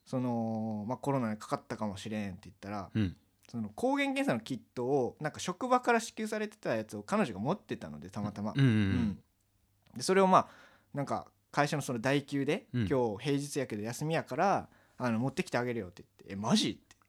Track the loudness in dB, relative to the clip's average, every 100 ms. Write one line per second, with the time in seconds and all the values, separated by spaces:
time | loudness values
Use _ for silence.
0 | -6 -2 0 0 -2 -2 -4 -4 -6 -4
1 | -2 0 0 -4 -4 -6 -4 -6 -4 -6
2 | -6 -4 -4 -8 -14 -14 -8 -8 -4 0
3 | 0 -2 _ _ -12 -8 -8 -2 0 2
4 | 0 0 0 0 -2 -8 -8 -4 2 2
5 | 2 -2 -6 -4 -6 -4 0 2 4 2
6 | 0 -6 -4 -4 -4 -4 -2 -2 -2 -8
7 | -2 0 0 0 -2 -2 -4 -8 -8 -12
8 | -10 -6 -6 -4 -2 4 6 6 4 4
9 | 2 -2 _ _ _ _ _ _ _ -4
10 | 2 6 8 6 6 -4 -20 -20 _ -8
11 | -4 -4 -6 _ _ 0 2 0 -2 -2
12 | 2 2 0 -2 0 -2 -2 0 2 2
13 | 2 0 0 0 -2 -4 -4 -4 -6 -4
14 | -2 -2 -2 0 2 2 -2 _ _ -4
15 | 0 0 0 -2 -2 0 0 -2 -6 -10
16 | -20 -20 -10 -4 2 4 2 -2 -10 _